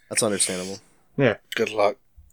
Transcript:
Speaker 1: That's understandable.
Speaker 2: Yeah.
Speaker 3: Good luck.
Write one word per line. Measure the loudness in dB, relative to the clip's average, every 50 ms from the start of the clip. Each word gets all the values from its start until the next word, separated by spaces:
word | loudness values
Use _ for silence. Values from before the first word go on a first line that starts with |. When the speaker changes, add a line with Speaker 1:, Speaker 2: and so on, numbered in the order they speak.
| _ _
Speaker 1:
That's | -2 0 0
understandable. | 0 0 0 -2 -2 -2 -4 -6 -8 -8 -12 -14 _ _ _ _ _ _ 2
Speaker 2:
Yeah. | 2 2 2 0 _ _ -2
Speaker 3:
Good | -2 -2 -2
luck. | 0 2 2 2 0 -2 _ _ _ -20 -20 -20